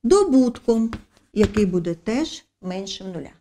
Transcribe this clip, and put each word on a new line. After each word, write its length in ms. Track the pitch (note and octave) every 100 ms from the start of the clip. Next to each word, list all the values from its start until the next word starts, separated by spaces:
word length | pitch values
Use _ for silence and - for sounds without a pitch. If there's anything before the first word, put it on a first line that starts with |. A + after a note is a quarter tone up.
добутком, 880 | A#3 G4 G4 C4 B3 A#3+ - A3+ A3+ A3+ _ _ _
який 320 | - G3+ G#3+ G3+
буде 300 | F3+ F3 E3
теж 500 | - A#3+ D#4 - _ _
меншим 500 | F#3 F#3 G3 - F#3+
нуля. 200 | F3 C3+ _